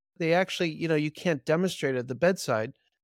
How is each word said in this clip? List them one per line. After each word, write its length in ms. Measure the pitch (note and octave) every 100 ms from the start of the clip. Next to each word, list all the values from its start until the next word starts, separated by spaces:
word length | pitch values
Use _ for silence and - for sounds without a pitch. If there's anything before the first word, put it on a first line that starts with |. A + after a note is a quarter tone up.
| _ -
they 160 | E3
actually, 360 | E3+ F#3+ - F3
you 180 | D#3 E3
know, 80 | D#3
you 140 | D3+
can't 340 | - F3+ D3
demonstrate 500 | - D#3 F#3 - C#3
at 140 | B2+ B2
the 60 |
bedside, 580 | A#2+ F3 F#3 - A2 A#2+ - _ _